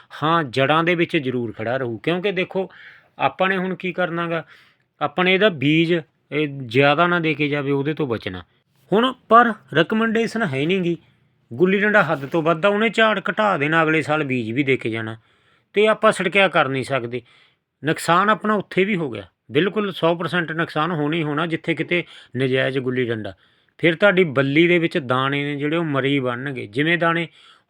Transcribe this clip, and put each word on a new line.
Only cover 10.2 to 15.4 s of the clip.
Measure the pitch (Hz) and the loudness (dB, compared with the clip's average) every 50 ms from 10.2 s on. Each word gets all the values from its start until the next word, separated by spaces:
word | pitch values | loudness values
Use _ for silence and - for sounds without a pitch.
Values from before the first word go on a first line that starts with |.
| 233 - - 226 226 | -2 -2 -2 -4 -4
ਹੈ | 156 131 135 147 | -2 -2 -2 -2
ਨਹੀਂ | 165 196 190 | 0 0 0
ਗੀ, | 175 175 170 - _ _ _ _ _ _ _ _ _ _ 117 | 0 -2 -4 -4 _ _ _ _ _ _ _ _ _ _ 0
ਗੁੱਲੀ | 123 180 185 196 202 | 2 2 2 4 2
ਡੰਡਾ | 202 214 202 208 - | 2 2 4 2 2
ਹੱਦ | 147 165 139 139 | 2 0 -4 -4
ਤੋਂ | 131 - 170 | -4 -2 0
ਵੱਧ | 151 165 170 160 165 | 0 0 0 2 2
ਆ, | 202 | 0
ਉਹਨੇ | 202 202 226 226 | 2 2 0 0
ਝਾੜ | 175 226 220 220 208 190 - 202 | 2 2 2 2 2 0 -4 -4
ਘਟਾ | 175 - 214 208 185 | -2 0 0 0 0
ਦੇਣਾ, | 143 139 151 160 165 160 | 0 0 2 2 2 2
ਅਗਲੇ | 156 156 160 | 2 2 0
ਸਾਲ | 131 143 151 156 147 | 0 0 -2 -2 0
ਬੀਜ | 135 131 123 110 110 | -2 -2 -4 -4 -2
ਵੀ | 113 139 143 | -2 -2 0
ਦੇ | 131 131 | 0 0
ਕੇ | 120 - 117 | 0 -2 -6
ਜਾਣਾ, | 110 113 110 110 110 113 _ _ _ _ | -6 -6 -6 -8 -10 -12 _ _ _ _